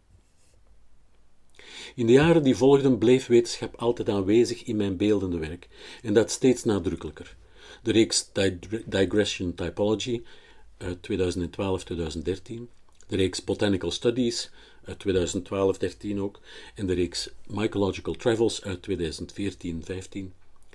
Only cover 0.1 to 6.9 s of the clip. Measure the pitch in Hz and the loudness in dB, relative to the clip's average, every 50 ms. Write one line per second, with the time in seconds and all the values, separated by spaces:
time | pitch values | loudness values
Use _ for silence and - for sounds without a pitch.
0.1 | _ _ _ _ _ _ _ _ _ _ _ _ - - - - - - - - | _ _ _ _ _ _ _ _ _ _ _ _ -20 -20 -20 -20 -20 -20 -20 -20
1.1 | _ _ - - - - - - - - - - - - - - - 123 117 113 | _ _ -20 -20 -20 -20 -20 -20 -20 -20 -20 -20 -20 -18 -18 -12 -6 0 6 8
2.1 | 123 139 151 170 165 165 143 131 117 98 127 139 143 139 135 139 123 101 110 120 | 8 8 8 8 6 6 6 4 4 6 6 6 6 6 6 4 4 4 6 6
3.1 | 127 131 - - 120 117 117 - - - 113 - - - 117 117 120 - 107 120 | 6 4 4 4 4 4 4 4 -2 -8 -10 -10 -8 -4 -2 -2 -2 -2 -2 -2
4.1 | 104 101 92 95 107 120 117 104 117 - - 123 107 104 101 98 95 87 101 104 | 0 0 2 4 4 4 4 2 0 -8 -8 -6 -2 -2 -2 -2 0 0 2 2
5.1 | 107 98 95 92 85 82 78 76 87 90 - - - - - - - - - 110 | 2 2 0 -2 -4 -4 -6 -8 -10 -12 -16 -20 -20 -20 -20 -20 -18 -10 -2 2
6.1 | 104 113 104 - - - - 131 123 - - 117 101 95 85 92 | 2 2 2 2 0 2 4 4 4 4 2 0 0 0 0 -2